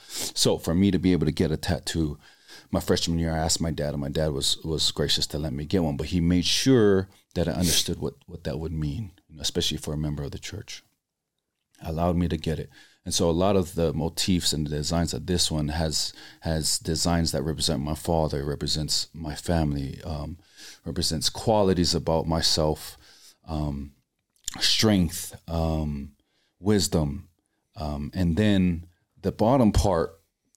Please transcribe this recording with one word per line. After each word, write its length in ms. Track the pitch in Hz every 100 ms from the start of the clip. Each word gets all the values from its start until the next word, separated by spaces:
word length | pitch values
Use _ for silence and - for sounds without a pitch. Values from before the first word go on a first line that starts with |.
| -
So 500 | - - - 123 85
for 160 | -
me 160 | 82 101
to 80 | 90
be 140 | 90
able 140 | 87 78
to 60 |
get 200 | - 80
a 40 | 78
tattoo, 600 | - 82 - 82 78 73 - - - - -
my 100 | 87
freshman 380 | - 90 - 82
year, 140 | 82
I 60 | 80
asked 220 | 80 -
my 100 | 82
dad, 220 | 76 73
and 80 | 71
my 80 | 71
dad 240 | 78 78
was, 260 | 69 - -
was 260 | 80 73 -
gracious 360 | - 71 - -
to 100 | 73
let 140 | 76
me 120 | 69
get 180 | 76 95
one, 120 | 80 71
but 120 | 76
he 120 | 90
made 240 | 85 90
sure 640 | 82 - 135 127 104 95 98 _ _
that 140 | 90 82
I 40 |
understood 460 | 80 87 - - 80
what, 140 | 78 - -
what 180 | 85
that 140 | 80 69
would 140 | 82
mean, 400 | 80 76 78 98 - _
you 80 | 76
know, 60 |
especially 360 | 69 87 - 78
for 160 | -
a 40 | 76
member 240 | 76 73
of 80 | 71
the 60 | -
church. 440 | - - - - _ _ _ _ _ _ _ _ _ _
Allowed 320 | 82 78 87 87
me 120 | 85
to 80 | 82
get 220 | 82 76
it. 120 | - - - _
And 80 | 90
so 160 | - 85
a 40 |
lot 240 | 82 95 95
of 180 | 87
the 180 | 82 82
motifs 600 | 76 82 - - 87 -
and 120 | 76 73
the 40 |
designs 420 | 73 76 82 82
of 140 | 60 -
this 240 | 87 -
one 180 | 78 76
has, 440 | 80 78 73 - - - -
has 380 | 85 78 73 -
designs 540 | - 78 87 85 80
that 100 | 69
represent 400 | 76 71 - 67
my 120 | 73 80
father, 480 | - 82 76 76
represents 640 | 71 71 76 78 73 - -
my 220 | 78 78
family, 680 | 73 - 85 78 71 67 -
um, 340 | 82 76 76 80 _ - - -
represents 440 | - 85 82 78 -
qualities 640 | - - 107 98 90 82
about 340 | 82 80 80 80
myself, 680 | 82 - - 78 76 - - - - - _ -
um, 440 | 78 73 69 69 - _ _ _ _ - -
strength, 720 | - - 110 98 82 - - - -
um, 640 | 82 80 78 76 71 71 - _ _ _ _
wisdom. 680 | 92 104 85 87 73 87 - _ _ _ _ 76
Um, 340 | 76 73 73
and 220 | 87 87 80
then 500 | 107 98 90 82 - _ _ _
the 120 | 95
bottom 400 | - 110 139 107
part, 480 | - 104 85 - - _ _ _